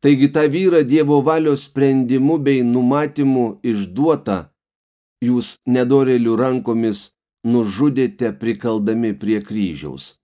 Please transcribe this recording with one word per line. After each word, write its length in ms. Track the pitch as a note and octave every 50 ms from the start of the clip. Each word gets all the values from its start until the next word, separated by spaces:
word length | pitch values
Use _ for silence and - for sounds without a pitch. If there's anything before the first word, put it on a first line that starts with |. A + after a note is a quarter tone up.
| -
Taigi 240 | C#3 C#3+ C3 C3+ C#3+
tą 160 | D3 D#3+ D3+
vyrą 360 | D3+ C#3 F3 F#3+ F#3 E3+ E3 D3+
Dievo 380 | A#2+ C#3 D#3+ D#3 C#3+ D3 C#3+
valios 420 | B2+ D3+ D#3+ D#3+ D#3 D3+ C#3 C#3 -
sprendimu 720 | - _ C3+ C#3 C#3 C3+ C3+ B2+ A#2+ C3 C3 C3 D3 E3 D#3+
bei 220 | C#3 C#3 C#3 C3
numatymu 840 | B2 A#2+ A#2+ B2+ B2 B2 C#3 D3 D3+ C#3+ D3 - C#3+ C3+ C3+ B2+ A#2+ A2+ G2+ -
išduotą 880 | - A#2+ A2+ G#2 G2 F2 F2+ A2 C#3+ D#3+ D#3 A#2+ G#2 A2+ G2 F#2 D2+ _ _ _ _ _ _ _ _ _ _ _ _ _ _ _
jūs 340 | - A#2+ B2 B2 A#2 - - - _
nedorėlių 720 | - B2 B2+ B2 B2 C3+ C#3+ C3+ B2+ C3 A#2+ A#2 A2+ A2+
rankomis 760 | G#2+ B2+ C3 B2+ B2+ B2 A#2+ A#2 A2+ A2+ A2 G#2 G#2 - - _ _ _ _ _ _ _
nužudėte 840 | A#2 A#2 A#2+ A2+ G#2 F#2 F#2+ C#3 D3+ C3+ B2+ C3 A#2 G2+ - B2 A2+ G2+ G2+
prikaldami 760 | A#2 A#2 A2 G2+ - A#2+ A2 A2 G#2 G#2 A2 A2+ A#2 A2+ G#2 G2+
prie 220 | G#2 G2+ A2 G#2
kryžiaus. 760 | G2+ - G#2 G#2+ G2+ F2+ D#2+ C#2 D2 D2 C2 C#2 - - - _